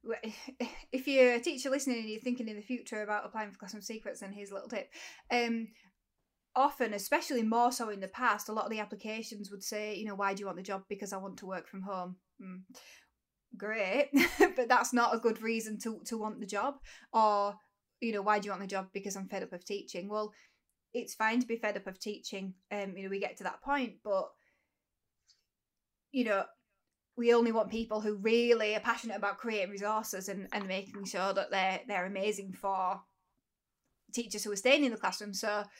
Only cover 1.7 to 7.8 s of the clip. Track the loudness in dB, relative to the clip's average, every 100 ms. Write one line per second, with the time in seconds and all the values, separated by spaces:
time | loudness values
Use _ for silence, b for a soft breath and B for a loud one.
1.7 | 0 0 -2 -2 -4 -2 -2 -4 -8 -6
2.7 | -6 -6 -6 -2 -2 -4 -6 -8 -10 -14
3.7 | -12 -10 -10 -10 -10 -10 -12 -10 -10 -8
4.7 | -8 -8 B B B B 0 2 -2 -4
5.7 | _ b _ _ _ _ _ _ 4 4
6.7 | 4 -2 -2 0 0 2 0 2 4 4
7.7 | 2